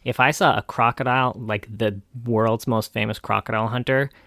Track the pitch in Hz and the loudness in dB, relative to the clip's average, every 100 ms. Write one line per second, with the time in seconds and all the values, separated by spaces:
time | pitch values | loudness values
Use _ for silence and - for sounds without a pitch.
0 | 123 127 127 151 180 - - - 117 - | -6 2 2 4 2 2 -2 0 0 2
1 | 127 127 127 113 110 104 - 104 110 98 | 0 2 0 -2 -4 -6 -6 -2 -2 -2
2 | - 123 117 110 113 110 - 113 - 117 | -12 -10 -2 2 2 0 0 -2 -2 -4
3 | 107 107 - 104 - 110 113 123 123 135 | -4 -4 -2 -2 0 -2 -2 -2 0 0
4 | 139 - | 0 -6